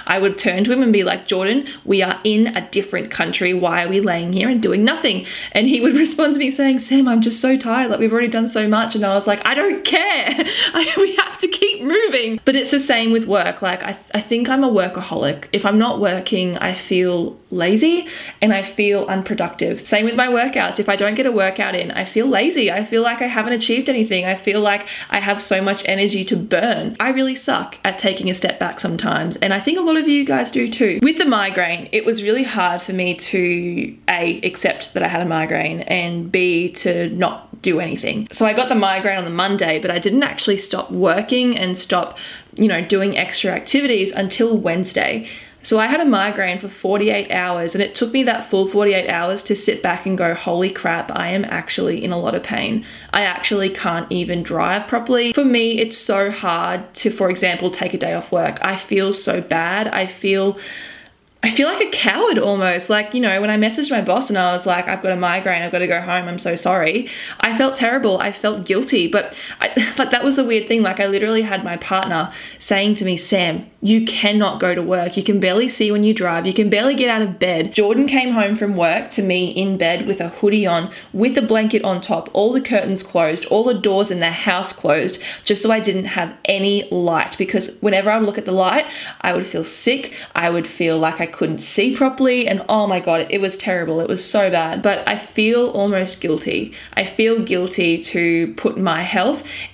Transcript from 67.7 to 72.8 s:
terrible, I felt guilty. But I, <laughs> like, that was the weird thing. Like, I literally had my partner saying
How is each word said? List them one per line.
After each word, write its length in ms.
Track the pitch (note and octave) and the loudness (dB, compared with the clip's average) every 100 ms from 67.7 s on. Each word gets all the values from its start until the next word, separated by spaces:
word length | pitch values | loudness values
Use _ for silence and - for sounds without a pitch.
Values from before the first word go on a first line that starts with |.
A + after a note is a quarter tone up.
| C4+ | 2
terrible, 420 | A#3 C4 A3+ F#3 | 0 2 2 0
I 140 | G3+ | -2
felt 320 | G3+ G#3+ G#3 | -2 -2 -2
guilty. 420 | F3+ F#3+ C4+ A#3 E3 | -2 -2 2 0 2
But 300 | G3+ - - - - | 0 -2 -10 -14 -4
I, 80 | - B3 A3 | 0 0 0
<laughs> 40 | - | 0
like, 120 | B3+ | 0
that 140 | A#3+ | 2
was 120 | C#4 C4+ | 2 2
the 80 | |
weird 220 | A#3+ A3 A3 | 2 0 2
thing. 160 | A3+ | 2
Like, 160 | G3 G3 | 2 2
I 100 | G3 | 0
literally 340 | G3 G#3+ A3 | 0 2 0
had 200 | G#3+ F#3+ | 0 -2
my 140 | F3+ E3+ | -4 -8
partner 560 | - F#3+ F3+ E3 - - - - | -2 -2 0 -2 -2 -8 -18 -10
saying 380 | - G3 | 0 2